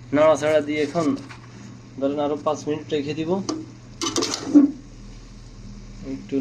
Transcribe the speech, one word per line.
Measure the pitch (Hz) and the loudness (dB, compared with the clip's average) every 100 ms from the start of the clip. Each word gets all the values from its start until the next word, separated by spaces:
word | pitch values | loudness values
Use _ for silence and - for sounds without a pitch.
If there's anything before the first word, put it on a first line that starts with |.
| - | 0
নাড়াচাড়া | 143 156 143 151 156 | 6 6 6 4 4
দিয়ে | 147 151 139 | 4 0 0
এখন | 170 151 127 - - - - - - - - | 2 2 0 -4 -16 -18 -16 -16 -16 -16 -2
ধরেন | 139 147 143 | 0 2 0
আরও | 147 156 | 0 0
পাঁচ | 143 147 | -2 -2
মিনিট | 156 151 | -4 -2
রেখে | 151 139 151 | -2 -2 -2
দিব, | 160 196 - 311 - - - - 330 - - - 277 294 277 - - - - - - - - - - - - - 131 | 0 0 -2 -6 -8 -16 -16 -8 -2 0 -2 -4 6 8 8 2 -14 -18 -16 -18 -18 -18 -18 -18 -16 -16 -16 -14 -10
একটু | 135 - 135 | -10 -2 0